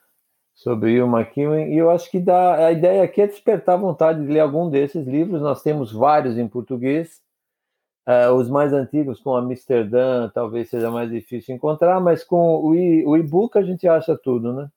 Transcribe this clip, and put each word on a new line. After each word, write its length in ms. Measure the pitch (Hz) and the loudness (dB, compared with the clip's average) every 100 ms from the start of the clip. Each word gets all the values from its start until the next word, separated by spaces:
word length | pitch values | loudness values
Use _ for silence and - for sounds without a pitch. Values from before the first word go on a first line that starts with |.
| _ _ _ _ _ | _ _ _ _ _
Sobre 480 | _ 120 113 113 120 | _ -4 0 2 2
o 40 | 123 | 2
McEwan, 600 | 117 110 - 147 156 156 | 0 -2 -4 -2 -2 0
e 100 | 156 | 2
eu 140 | 165 | 2
acho 200 | 170 - | 2 -2
que 80 | 185 | -4
dá, 480 | 180 180 180 156 165 | 2 2 4 2 2
a 60 | |
ideia 300 | 165 175 196 | 2 2 2
aqui 180 | 180 208 | 0 0
é 60 | 202 | -2
despertar 480 | 202 - 208 - | 0 -2 0 0
a 40 | 180 | 0
vontade 440 | 196 147 160 165 | 0 0 0 0
de 100 | 143 | -2
ler 80 | 151 | 0
algum 300 | 151 151 175 | 2 0 -2
desses 360 | 139 143 170 131 | 0 -2 -4 -4
livros. 360 | 143 175 170 | -2 -2 -2
Nós 200 | 147 135 | -2 -2
temos 300 | 156 151 117 | -2 -4 -6
vários 460 | 110 135 151 131 113 | 0 2 2 0 -4
em 100 | 113 | -6
português, 760 | 123 107 127 131 151 165 _ _ _ _ _ _ _ _ _ - | -8 -8 -6 -2 -4 -6 _ _ _ _ _ _ _ _ _ 0
é, 240 | 123 123 | 2 4
os 180 | 127 120 | 2 2
mais 240 | 143 147 | 0 0
antigos, 480 | 139 123 147 139 110 | 0 -2 -4 -4 -6
como 160 | 143 123 | -4 -4
Amsterdã, 920 | 123 127 - 123 104 123 131 123 113 | -4 -10 -2 -2 0 0 0 -2 -4
talvez 400 | 120 113 117 113 | -6 -6 -8 -6
seja 200 | 120 113 | -4 -4
mais 200 | 120 117 | -4 -6
difícil 440 | 113 - 120 - | -8 -10 -14 -12
encontrar, 460 | 127 151 156 175 185 | -6 -4 0 2 2
mas 240 | 180 160 | 2 0
com 400 | - 175 170 156 | 0 2 2 2
o 100 | 156 | 2
e-, 300 | 170 180 160 | 2 4 2
o 120 | 147 156 | 4 2
e-book 400 | 160 170 240 208 | 2 0 2 0
a 40 | |
gente 240 | 180 180 180 | -2 -2 2
acha 300 | 160 160 151 | 2 0 -4
tudo, 360 | 135 123 117 | -2 -2 -4
né? 140 | 127 147 | -8 -12